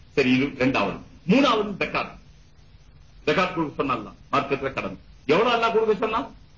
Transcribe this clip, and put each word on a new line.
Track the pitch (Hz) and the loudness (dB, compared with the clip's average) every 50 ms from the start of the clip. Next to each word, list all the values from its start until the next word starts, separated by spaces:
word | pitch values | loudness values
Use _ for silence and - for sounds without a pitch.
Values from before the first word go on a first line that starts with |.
| - - - | -18 -8 -2
சரி, | - 135 127 | 0 2 4
இது | 127 127 139 | 4 2 2
ரெண்டாவது. | - - - 127 135 127 113 101 95 87 - - - - - - 147 | 0 -2 0 0 0 2 2 0 -2 -4 -6 -12 -18 -20 -8 0 2
மூணாவது | 196 262 277 262 220 214 202 208 190 - | 4 4 6 4 4 2 0 -2 -4 -6
ஜக்காத். | 156 - - 143 113 - - - - - - - - - - - - - - - - - - - - - - - - | -6 -4 -4 -6 -6 -6 -10 -20 -20 -20 -20 -20 -20 -20 -20 -20 -20 -20 -20 -20 -20 -20 -20 -20 -20 -20 -20 -8 -2
ஜக்காத் | - 151 190 185 180 - | -2 0 0 0 -2 -2
கொடுக்க | 165 160 143 131 - 143 | -4 -4 -4 -4 -4 -4
சொன்னா | 135 127 | -2 -2
அல்லாஹ், | 110 104 98 - - - - - | -4 -6 -10 -16 -20 -12 -4 -2
மார்க்கெட்ல | 135 135 - 139 135 139 131 - | -2 -2 -2 -4 -4 -4 -6 -6
கடன். | - 104 95 92 - - - - - - | -6 -8 -8 -10 -12 -18 -20 -20 -10 0
எவ்வளவு | - 147 180 226 247 240 | 0 2 2 4 2 2
அல்லாஹ் | 226 226 226 | 2 2 2
கொடுக்க | 196 220 220 214 214 | 2 2 2 2 0
சொன்னா? | - 247 226 220 233 269 - - - - - - | 0 0 -2 -2 -4 -6 -6 -12 -20 -20 -20 -20